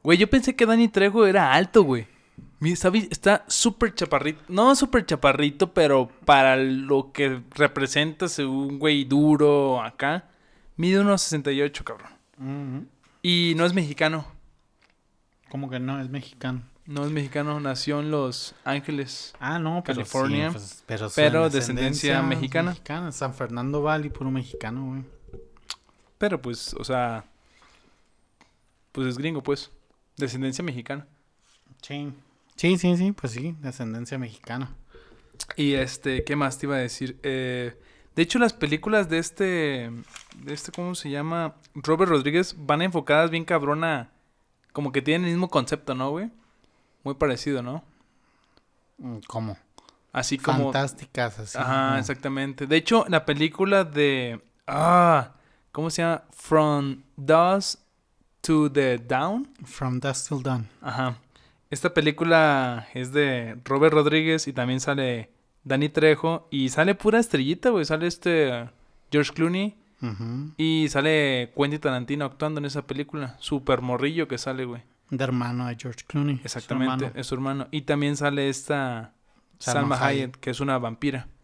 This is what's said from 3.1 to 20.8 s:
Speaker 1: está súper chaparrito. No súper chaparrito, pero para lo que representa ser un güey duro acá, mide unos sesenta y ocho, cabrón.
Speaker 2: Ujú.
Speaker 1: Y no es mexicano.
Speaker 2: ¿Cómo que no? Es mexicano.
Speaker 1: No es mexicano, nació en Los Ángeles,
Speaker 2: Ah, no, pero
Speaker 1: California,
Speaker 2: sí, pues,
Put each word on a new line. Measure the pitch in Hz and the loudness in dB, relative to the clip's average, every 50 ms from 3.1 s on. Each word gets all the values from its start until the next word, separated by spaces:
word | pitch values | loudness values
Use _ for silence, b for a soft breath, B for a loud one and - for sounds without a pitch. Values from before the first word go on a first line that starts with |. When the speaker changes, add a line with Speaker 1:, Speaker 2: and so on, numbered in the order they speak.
Speaker 1:
está | 170 - - 196 208 - - | -8 0 4 4 4 4 2
súper | - - - - 233 - - 240 214 - | -2 -2 2 2 2 2 2 0 0 0
chaparrito. | - 180 151 160 139 - 151 156 - - | -4 -2 0 0 0 0 -2 -6 -6 -10
No | - 180 196 226 262 277 | -4 2 4 6 6 6
súper | 269 285 233 - 240 180 | 6 4 2 2 0 2
chaparrito, | - 160 135 - 139 131 139 147 147 143 - 190 175 - | 0 -2 4 4 4 4 4 2 0 2 0 -2 0 4
pero | 185 160 147 139 135 127 120 - _ - | 4 4 6 6 4 2 0 -6 _ 4
para | - 143 139 135 135 131 | 6 8 8 8 6 6
lo | 131 135 135 131 131 135 135 143 135 135 135 | 4 2 0 0 -2 0 2 2 2 2 -2
que | _ - 143 139 131 127 117 - | _ -2 0 0 -2 -4 -10 -14
representa | - 143 147 143 - 143 135 131 - 147 151 160 151 - 185 | 0 2 2 2 2 0 -2 0 0 0 0 0 -2 -4 -6
ser | 170 - - 143 | -6 -4 -4 -4
un | 135 135 135 139 139 143 139 | -2 -2 -2 -2 -4 -4 0
güey | 147 156 147 143 135 | 2 2 2 2 2
duro | 123 135 143 151 151 151 143 147 147 147 143 139 135 127 120 110 | 2 4 4 6 6 6 6 6 4 6 4 4 2 0 -2 -4
acá, | 110 - - 135 143 156 185 - b b b b b b b b b b | -8 -6 -4 -2 -2 -2 -4 -6 b b b b b b b b b b
mide | - 165 180 190 196 | -2 0 2 4 4
unos | 202 202 202 180 | 4 4 4 2
sesenta | - - 165 151 135 143 | 0 -2 -2 -2 -2 -2
y | 139 139 | 0 0
ocho, | 143 143 147 - - | 0 -2 -2 -8 -12
cabrón. | - 113 101 - - - _ _ _ _ - | -12 -12 -14 -16 -20 -20 _ _ _ _ -12
Speaker 2:
Ujú. | 131 135 139 143 143 135 127 139 - - _ _ _ _ _ _ | -10 -8 -8 -8 -8 -8 -10 -10 -12 -14 _ _ _ _ _ _
Speaker 1:
Y | - 180 175 175 175 170 160 | -2 0 2 2 2 2 2
no | 160 170 | 2 2
es | 175 180 | 2 2
mexicano. | 190 165 143 147 - 160 156 160 156 147 - - - _ _ _ _ _ _ _ _ _ _ _ _ _ _ _ _ _ _ _ _ _ _ | 0 -2 -2 -2 0 0 0 0 -4 -8 -12 -18 -20 _ _ _ _ _ _ _ _ _ _ _ _ _ _ _ _ _ _ _ _ _ _
Speaker 2:
¿Cómo | - 135 139 131 | -10 -10 -8 -8
que | 131 127 | -8 -6
no? | 127 131 135 139 | -6 -6 -6 -6
Es | 131 123 | -8 -8
mexicano. | 135 135 127 - - _ - 131 127 123 120 - _ _ _ | -8 -10 -10 -12 -16 _ -8 -6 -6 -8 -10 -14 _ _ _
Speaker 1:
No | - 143 143 143 | -10 -6 -6 -4
es | 147 | -2
mexicano, | 156 151 143 131 135 147 147 151 147 147 | -2 -4 -4 -4 -4 -4 -4 -4 -4 -4
nació | 143 139 131 127 - 147 147 147 | -4 -6 -6 -4 -4 -4 -2 -2
en | 147 151 | -2 -2
Los | 151 147 135 127 123 - - - - _ _ | -2 -2 -2 -2 -4 -8 -10 -12 -16 _ _
Ángeles, | 131 135 143 143 - 151 139 139 127 - - - - - - | -4 -4 -4 -4 -6 -6 -6 -6 -8 -10 -14 -14 -16 -16 -10
Speaker 2:
Ah, | 127 131 156 170 | -8 -6 -4 -4
no, | 160 160 165 180 175 | -4 -4 -4 -4 -4
pero | - 131 | -4 -6
Speaker 1:
California, | 120 107 - - 135 131 135 143 143 151 160 | -6 -6 -4 -2 -2 0 0 0 0 -2 -2
Speaker 2:
sí, | 170 | -4
pues, | 107 101 98 - - | -8 -12 -16 -18 -20